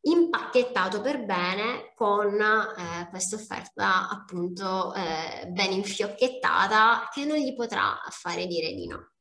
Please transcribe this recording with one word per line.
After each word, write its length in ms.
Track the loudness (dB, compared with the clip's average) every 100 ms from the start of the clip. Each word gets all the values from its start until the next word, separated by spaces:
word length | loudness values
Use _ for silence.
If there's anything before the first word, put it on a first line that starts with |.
impacchettato 960 | 4 4 4 2 4 2 4 0 0 0
per 240 | -2 -2
bene, 680 | -2 0 0 0 -2 -4 -10 _
con, 420 | 2 4 2 4
eh, 680 | 4 4 2 -6 -6 -6 -8
questa 280 | -6 -6 -6
offerta 720 | -8 -10 -10 -2 2 2 0
appunto, 800 | -8 -8 -4 -4 -4 -2 -2 -2
eh, 520 | -2 -4 -4 -6 -8 -6
ben 240 | -2 0
infiocchettata, 1400 | 0 -2 -2 -4 0 0 0 0 2 4 6 6 4 0
che 140 | -4
non 140 | 0 0
gli 160 | 0
potrà 440 | -2 -4 0 -2 -2 -10
fare 360 | -10 -6 -4 -2
dire 280 | -2 -4
di 120 | -6 -10
no. 260 | -12 -16 _